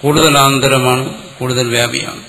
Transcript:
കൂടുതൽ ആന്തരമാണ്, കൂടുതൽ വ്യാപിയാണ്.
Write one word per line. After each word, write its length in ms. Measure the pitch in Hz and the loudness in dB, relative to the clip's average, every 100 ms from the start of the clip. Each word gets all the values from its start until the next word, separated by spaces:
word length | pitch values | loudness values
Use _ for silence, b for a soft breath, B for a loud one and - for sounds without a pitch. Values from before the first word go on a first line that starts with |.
കൂടുതൽ 360 | 139 151 160 143 | 2 2 4 4
ആന്തരമാണ്, 840 | 139 135 135 135 127 127 131 - - - | 2 2 2 2 2 0 -2 -10 -18 -8
കൂടുതൽ 280 | 127 127 120 | -4 -2 -2
വ്യാപിയാണ്. 560 | 117 120 - - - | -2 -2 -4 -8 -12